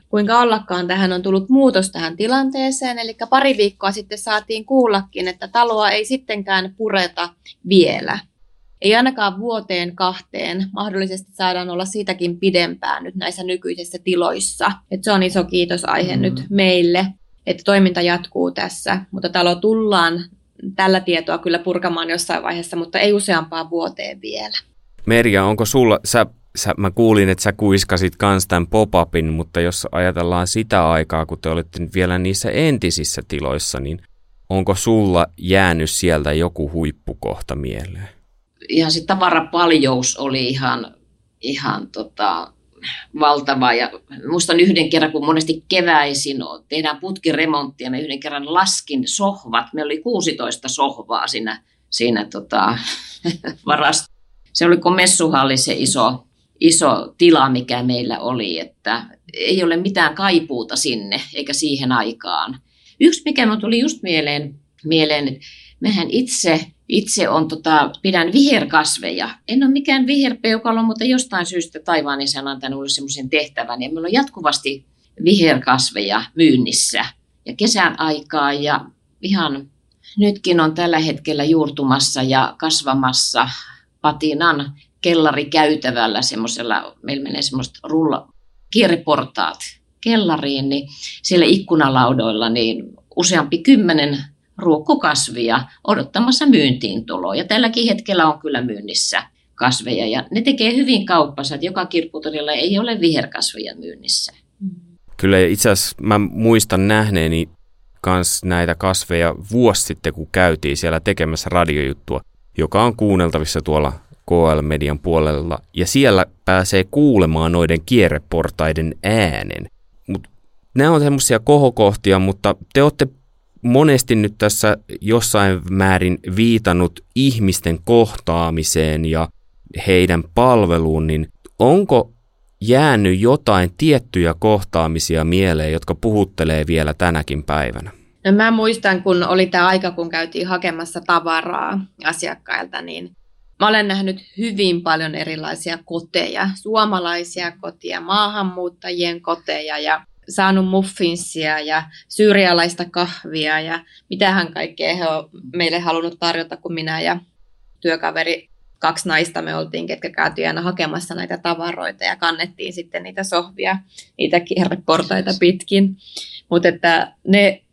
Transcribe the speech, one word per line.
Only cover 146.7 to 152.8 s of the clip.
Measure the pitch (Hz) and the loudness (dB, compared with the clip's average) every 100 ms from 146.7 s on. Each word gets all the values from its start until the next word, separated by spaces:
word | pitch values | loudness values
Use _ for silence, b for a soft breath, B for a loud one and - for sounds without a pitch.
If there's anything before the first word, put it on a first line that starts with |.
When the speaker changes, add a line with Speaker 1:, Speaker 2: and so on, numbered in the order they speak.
| 220 214 185 170 175 170 180 170 175 | 0 0 0 -2 -6 -6 -8 -10 -10
Speaker 1:
kotia, | 170 170 175 180 | -14 -14 -10 -10
maahanmuuttajien | 170 202 208 208 190 180 180 180 180 175 175 170 | -2 0 0 -2 -4 -4 -8 -8 -8 -4 -4 -4
koteja | 170 170 - 151 151 151 | -6 -6 -6 -8 -6 -4
ja | 151 156 - _ - | -2 -2 -4 _ -8
saanut | 196 190 190 190 | 0 2 2 2
muffinsia | 190 190 - 175 170 175 165 156 156 | 0 0 -2 -2 -2 -8 -6 -4 -4
ja | 151 156 156 B B | -2 -4 -4 B B
syyrialaista | - 214 202 185 170 170 170 | 2 4 6 4 4 0 -2